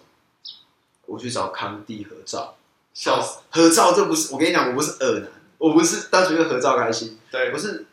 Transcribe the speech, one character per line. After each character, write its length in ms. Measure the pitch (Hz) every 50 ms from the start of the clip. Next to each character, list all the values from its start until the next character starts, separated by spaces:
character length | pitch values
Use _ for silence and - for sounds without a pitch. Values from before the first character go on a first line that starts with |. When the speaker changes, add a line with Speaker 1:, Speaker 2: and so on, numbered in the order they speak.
| _ _ _ _ _ _ _ _ - - - - _ _ _ _ _ _ _ _ _ -
Speaker 1:
我 120 | 98 113
去 100 | 120 123
找 200 | 113 101 95 92
康 340 | - - - 101 104 104 -
帝 180 | - 113 107 101
合 100 | - - - -
照。 320 | - - - - - - _ _ _ _ _ _ _ -
Speaker 2:
笑 260 | - - 147 131 123
死。 200 | 120 - - - - _
Speaker 1:
合 200 | - 156 165 165
照， 240 | - - - 180 170
这 120 | 202 180
不 100 | 165 160
是， 180 | 156 - - 135
我 60 | 131
跟 80 | 156 175
你 60 | 175
讲， 160 | 156 131 127
我 40 | 123
不 80 | 135
是 100 | 147 - - - 131
恶 160 | 123 110 101
男， 120 | 101 - - - _ _ _ -
我 160 | 156 156 151
不 100 | 165 160
是 240 | 160 - 208 - -
单 140 | - 185 185
纯 140 | 160 156 165
因 40 | 160
为 40 | -
合 120 | 127 123
照 180 | - 135 127 120
开 140 | 117 117
心， 260 | 113 113 113 110 - - _ _
Speaker 2:
对。 200 | - 127 127 120
Speaker 1:
我 60 | 127 147
是 300 | 180 214 180 - - -